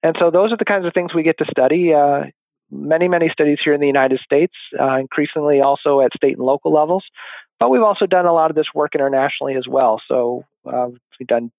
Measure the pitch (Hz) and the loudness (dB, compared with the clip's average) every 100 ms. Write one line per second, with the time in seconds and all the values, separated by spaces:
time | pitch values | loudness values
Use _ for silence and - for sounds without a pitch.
0 | 160 160 170 165 208 226 214 202 175 175 | -2 0 2 2 0 0 -2 -2 -2 -4
1 | 175 170 160 160 151 - 131 160 175 151 | -4 -2 -2 -2 -4 0 2 2 2 2
2 | 143 143 139 _ _ _ _ 139 143 160 | 2 0 -4 _ _ _ _ -12 -2 0
3 | 180 175 165 - 147 147 - 147 143 139 | 2 0 -2 0 0 2 0 0 2 2
4 | 131 131 - 143 175 - - - 135 131 | 2 0 0 0 0 -4 -16 -4 -2 0
5 | 135 - 147 - 147 143 139 139 - 139 | -4 -4 -4 -2 0 2 2 2 0 2
6 | 131 - 139 - 127 143 160 156 151 180 | 2 2 -2 0 -2 -2 0 0 2 -2
7 | - - - - - _ 233 254 220 202 | -4 -20 -20 -20 -20 _ 2 4 2 2
8 | 196 185 175 165 160 156 151 147 147 151 | 2 2 2 2 2 0 -4 -2 -4 -2
9 | 139 135 139 - 139 131 127 131 127 110 | 0 0 -2 -2 -6 -6 -4 0 0 0
10 | - 127 120 123 131 _ 131 127 123 123 | -2 -2 -2 -4 -12 _ -10 -6 -6 -8
11 | _ _ 127 120 117 | _ _ -4 -4 -4